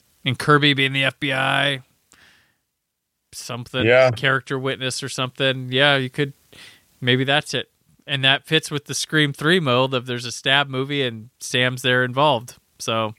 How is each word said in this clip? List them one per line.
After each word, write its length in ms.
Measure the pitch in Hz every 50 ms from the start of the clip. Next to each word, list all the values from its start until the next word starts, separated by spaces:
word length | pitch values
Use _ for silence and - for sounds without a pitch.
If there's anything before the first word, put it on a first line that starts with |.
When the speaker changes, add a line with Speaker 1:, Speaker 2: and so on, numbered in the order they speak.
| _ _ _ _ -
Speaker 1:
and 160 | 139 120 -
Kirby 340 | - - 147 143 147 147 143
being 200 | 135 135 135 135
the 100 | 139 135
F 160 | 131 - -
B 140 | - 139 131
I, 480 | 131 131 135 139 139 139 143 139 131 127 _ _ _ _ _ _ _ _ _ _ _ _ _ _ _ _ _ _ _ _ _ _ _ _ _ _ _ _ _ -
something, 520 | - - - 127 120 120 - - 127 123
Speaker 2:
Yeah. 260 | 113 120 127 131 127
Speaker 1:
character 460 | 117 110 - 139 135 131 - - 143 131
witness 460 | 127 135 131 98 131 127 120 - 139
or 60 | 127
something. 640 | - - 131 127 - - 139 135 131 131 127 127
Yeah, 260 | 127 131 143 147 139 135
you 120 | 131 127
could, 240 | - - 147 143 - _ _ _ - - - - - _ _ _ _ _
maybe 220 | 131 123 123 127 135
that's 300 | 135 143 151 147 - -
it. 160 | 127 - - _ _ _ _ _ _ _ -
And 160 | 143 135 131
that 240 | 135 135 139 - -
fits 240 | 160 160 156 -
with 140 | 156 143 -
the 100 | - 135
Scream 380 | - - - - 156 151 151 139
three 260 | - 143 151 175 190
mold 340 | 165 135 120 123 131 135 135
of 120 | 123 117 127
there's 180 | 123 120 120
a 60 | 120
Stab 360 | - - - 139 135 143 143 139
movie 360 | 131 131 135 139 147 143 135
and 260 | 123 113 110 107 123 _ _
Sam's 420 | - - - 127 127 127 127 123 -
there 200 | 127 127 127 127
involved. 520 | 123 123 131 147 156 135 113 120 120 - - _ _ _ -
So 340 | - - 113 113 113 107 107